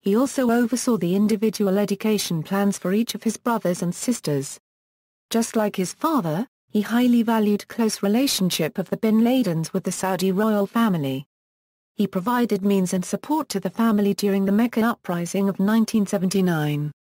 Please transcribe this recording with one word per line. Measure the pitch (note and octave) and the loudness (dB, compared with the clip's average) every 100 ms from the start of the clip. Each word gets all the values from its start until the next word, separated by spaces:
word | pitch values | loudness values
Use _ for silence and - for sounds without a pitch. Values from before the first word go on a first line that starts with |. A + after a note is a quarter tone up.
He | - G#3 | 2 2
also | C4+ - B3+ | 2 0 2
oversaw | A#3 A#3+ A#3+ - A3+ | 2 2 0 0 0
the | E3+ | 0
individual | F#3+ G#3+ G#3+ A3 - G3+ F#3+ | 2 2 2 0 0 0 2
education | G3+ G3+ A3 G#3+ - E3+ | 0 -2 0 -2 -2 -4
plans | D3+ G3 G3+ G3 | -2 0 0 -2
for | F3 | -2
each | G3+ A#3 | -2 -2
of | G#3 | -4
his | - - | -4 -4
brothers | - A3+ F3+ F3 | -2 -2 -2 -2
and | F3 | -4
sisters. | F3 - A#3 - C#3+ C#3 - _ _ _ _ _ _ _ | -4 -4 -4 -2 -4 -4 -12 _ _ _ _ _ _ _
Just | A#3 A3+ A#3 | -2 -2 0
like | G#3+ G3 | -2 -2
his | F3+ | -6
father, | - D4+ D4+ E3+ D#3 B3 _ _ | -2 0 0 0 -2 -4 _ _
he | G#3+ | -4
highly | G3 A3+ B3 A#3+ | 0 2 4 4
valued | A3+ A3+ G#3 G#3 - | 4 2 2 0 -4
close | - A3 - | -2 -2 0
relationship | G3+ A3 C#4 - F#3 - D#3 - | 0 2 0 0 0 0 -4 -4
of | E3 | -6
the | F#3 | -2
bin | A3 A3 | 2 4
Ladens | A#3 C4 G#3+ D#3+ D#3+ | 4 2 2 -2 -2
with | F#3 | -4
the | F#3 | -4
Saudi | F3+ F#3+ F#3 F#3+ | -4 -2 0 0
royal | F#3 A3 G#3 G3+ | 2 2 2 0
family. | A#3 A3+ F3 C#3 C3 C#3+ _ _ _ _ _ _ _ | 0 2 2 -2 -4 -8 _ _ _ _ _ _ _
He | G3 | -2
provided | F#3+ F#3 B3 A#3+ G3+ | -2 -2 0 0 0
means | G3+ G3 F3+ | 2 2 2
and | F#3+ | -2
support | F3+ G3+ - D#4 C#4+ | -4 -8 -2 -4 -2
to | - | -6
the | F#3 | -6
family | - A3+ G#3 G3+ | -2 0 2 2
during | G3 G#3 G3 | 0 0 0
the | G3 | 2
Mecca | G3+ A#3+ A#3+ | 2 2 0
uprising | A3+ - - F3 E3+ F#3+ G3 | -2 -2 -6 -4 -4 -2 -2
of | F#3+ | 0
nineteen | G3 A3+ A3 A3 G3 | 2 2 2 0 0
seventy-nine. | G3+ F3+ F#3+ F#3 E3 D3+ D3 D3 - | 0 0 2 2 2 0 -2 -4 -8